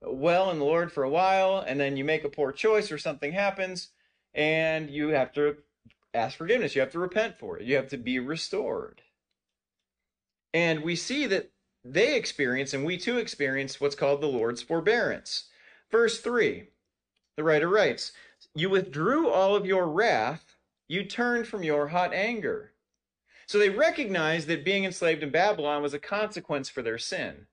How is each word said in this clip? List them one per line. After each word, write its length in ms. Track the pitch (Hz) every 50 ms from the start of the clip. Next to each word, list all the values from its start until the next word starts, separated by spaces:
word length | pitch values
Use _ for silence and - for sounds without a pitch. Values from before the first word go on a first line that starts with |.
well 500 | - - 127 131 139 170 170 180 190 190
in 80 | 175 151
the 60 | 143
Lord 260 | 143 160 170 175 160
for 140 | - 147 135
a 60 | 131
while, 540 | 147 170 190 190 190 190 190 190 190 190 -
and 140 | - 131 143
then 180 | 139 139 139
you 80 | 135 135
make 200 | 151 156 156 156
a 40 | 143
poor 220 | - - 143 131
choice 400 | 139 - - 220 220 208 202 -
or 80 | 156 143
something 320 | - 160 147 127 147 143
happens, 600 | 170 196 202 196 190 190 190 185 185 180 - - _ _ _ _ _ _ _ _ -
and 560 | - 151 156 160 160 160 160 160 156 156 147
you 180 | 139 151 147 156
have 240 | 156 135 127 - -
to 240 | 143 147 147 147 - - _ _ _ _ - - _ _ _ -
ask 240 | 117 113 - -
forgiveness. 380 | - 165 170 233 254 196 139 -
You 60 | 135
have 100 | 131 131
to 80 | - 165
repent 400 | 180 180 175 214 226 220 - -
for 180 | 117 98 85
it. 100 | - 101
You 100 | 120 135
have 120 | 135 131 135
to 80 | 156
be 220 | 127 117 127 127 127
restored. 840 | 123 135 160 160 - - - - 135 - 127 87 64 - - - _ _ _ _ _ _ _ _ _ _ _ _ _ _ _ _ _ _ _ _ _ _ _ _ _ _ _ _ _ _ -
And 300 | 165 170 165 160 156 151
we 140 | 170 170
see 300 | 165 - - 262 294 294
that 240 | 214 190 170 - - _ _ _ _ _ _ -
they 320 | 123 131 165 220 285 294
experience, 560 | 233 - - - - 139 123 123 131 139 131 -
and 100 | 135 139
we 120 | 165 180
too 220 | 170 - 240 247 247
experience, 600 | 220 - - - 147 135 135 135 135 135 - -
what's 160 | 143 143 139
called 240 | - 151 135 143 139
the 80 | 151 147
Lord's 340 | 131 117 110 117 123 120 -
forbearance. 840 | - 165 165 156 202 233 240 202 139 101 - - - - - - - _ _ _ - - - _ _
Verse 300 | - 226 233 220 226 -
three, 480 | - 226 247 240 190 123 92 - - - _ _ _ _ _ _ _ _ _ _ _ _ _
the 60 | - 156
writer 260 | 165 156 151 156 170
writes, 440 | 196 214 190 143 113 - - - - - - - _ _ - _ -
"You 160 | 156 165 196
withdrew 580 | 190 190 185 185 139 147 160 220 269 320 330 240
all 280 | - 180 190 196 208
of 100 | 202 180
your 220 | 185 196 185 180 160
wrath, 640 | 151 180 226 226 160 117 110 123 151 165 - _ _ _ _ _ _ _ _
you 180 | - 160 196 196
turned 440 | 202 - - 240 240 240 233 220 -
from 160 | - 202 170
your 240 | 156 147 147 147 147
hot 260 | 170 180 180 - -
anger." 580 | 180 202 226 240 220 160 120 90 - - - _ _ _ _ _ _ _ _ _ _ _ _ _ - -
So 120 | - - 208
they 100 | 208 202
recognized 800 | 196 226 302 339 330 320 277 208 190 170 156 156 160 170 147
that 180 | 151 165 151 143
being 200 | 185 196 196 196
enslaved 400 | 185 185 - 175 165 165 156 156
in 60 | 143
Babylon 520 | 131 160 185 208 202 165 147 147 147 147 147
was 100 | 143 139
a 60 | 147
consequence 720 | - - 202 208 214 208 208 175 165 - 147 143 135 -
for 140 | - 135 117
their 160 | 117 113 117
sin, 500 | - - 190 175 131 92 71 71 - -